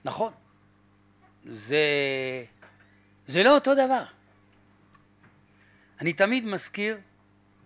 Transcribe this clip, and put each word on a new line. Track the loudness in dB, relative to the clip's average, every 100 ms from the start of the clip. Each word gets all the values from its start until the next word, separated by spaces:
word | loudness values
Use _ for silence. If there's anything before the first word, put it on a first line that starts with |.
נכון, | -8 -6 -6 -8 _ _ _ _ _ _ _ _ _ _
זה, | -20 -18 -2 0 2 0 -2 -4 -6 -8 -14 _ -20 _ _ _ _ _ -6
זה | 2
לא | 6
אותו | 6 4
דבר. | 2 2 0 -4 -18 _ _ _ _ _ _ _ _ _ _ -20 _ _ _ _ _ _ -6
אני | -6
תמיד | 0 2 2
מזכיר | -2 -8 -8 -6 -6 -6 -14 _ _ _ _ _